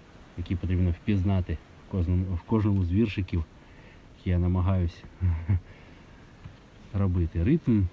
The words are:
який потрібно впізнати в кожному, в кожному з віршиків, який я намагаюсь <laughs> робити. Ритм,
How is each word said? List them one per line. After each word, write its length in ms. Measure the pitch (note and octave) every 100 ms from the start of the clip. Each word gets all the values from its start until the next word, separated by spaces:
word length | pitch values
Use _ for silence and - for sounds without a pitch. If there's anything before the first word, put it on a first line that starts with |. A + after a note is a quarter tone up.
| - - - -
який 180 | F2 F2+
потрібно 340 | F2+ F2+ F2+
впізнати 680 | E2 - G2+ F#2+ F#2+ F2 E2 - - -
в 20 |
кожному, 340 | G2 E2 F2+ F#2
в 60 | F2
кожному 420 | - A2 G2+ G2
з 80 | E2+
віршиків, 520 | F#2+ A2+ G#2 F#2 F2 - - - - - - - -
який 120 | F#2
я 80 | F2
намагаюсь 640 | F2 F2+ F2+ F#2+ E2+ - - - F#2 E2 - F#2 - - - -
<laughs> 920 | - - - - - - - - -
робити. 520 | G2 G2 F2+ E2 E2+
Ритм, 380 | G2 E3 - G#2+ F#2